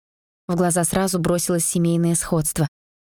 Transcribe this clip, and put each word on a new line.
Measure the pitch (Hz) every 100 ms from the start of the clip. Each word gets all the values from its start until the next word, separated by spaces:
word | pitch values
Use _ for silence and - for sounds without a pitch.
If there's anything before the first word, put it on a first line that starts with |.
| _ _ _ _ -
В | 175
глаза | 175 175
сразу | 170 196 190 185
бросилось | 170 175 - 170 -
семейное | 175 170 170 170 170
сходство. | - 165 151 - 147 _ _ _